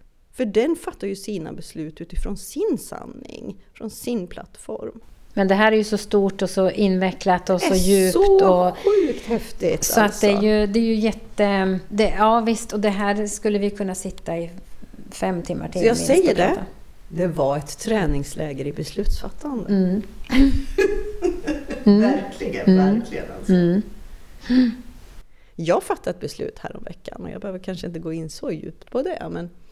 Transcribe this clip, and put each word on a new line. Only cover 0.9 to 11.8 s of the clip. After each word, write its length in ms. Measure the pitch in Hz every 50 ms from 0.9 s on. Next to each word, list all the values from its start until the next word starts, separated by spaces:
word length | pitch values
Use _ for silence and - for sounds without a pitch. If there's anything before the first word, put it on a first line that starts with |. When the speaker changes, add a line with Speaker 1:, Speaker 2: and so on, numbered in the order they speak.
| - - -
Speaker 1:
ju 100 | 202 196
sina 360 | 196 - - 208 180 156 151 165
beslut 480 | 175 165 - - 170 156 160 156 -
utifrån 360 | 165 - 175 - - - 202
sin 420 | 190 - - - 285 415 440 294 -
sanning, 880 | - - - - - - - - - - - - - - 190 - - _ _
från 160 | - - 220
sin 360 | 214 - - 240 240 214 180
plattform. 760 | 175 - - - - - - - - 220 - - - - 226 - - - - - - -
Speaker 2:
Men 140 | 202 196 185
det 60 | 190
här 180 | 202 214 220 220
är 40 |
ju 80 | 220 208
så 140 | 214 214 202
stort 440 | - - - 202 196 190 196 - 196
och 80 | 185
så 200 | - 196 190 180
invecklat 800 | - 202 208 190 185 185 185 185 175 - - 190 180 175 - -
och 100 | 190 180
så 80 | - 330
Speaker 1:
Det 60 | 190
är 20 | 185
Speaker 2:
djupt 340 | 180 190 202 190 185 185 180
Speaker 1:
så 320 | - - - 392 381 - 190 180 180 359 -
Speaker 2:
och 80 | 359
Speaker 1:
sjukt 500 | - - 392 427 392 330 269 - - -
häftigt, 580 | 214 233 220 - - - - 185 170 - - -
Speaker 2:
så 160 | - - 233
att 200 | 214 202 202 -
det 60 | -
är 40 | 208 202
Speaker 1:
alltså. 140 | 202 208
Speaker 2:
ju, 200 | 214 214 208 214
det 120 | 202 202 233
är 40 | 233
ju 100 | 226 226
jätte-, 840 | 214 220 220 208 - - - - - 208 202 196 190 190 190 190 185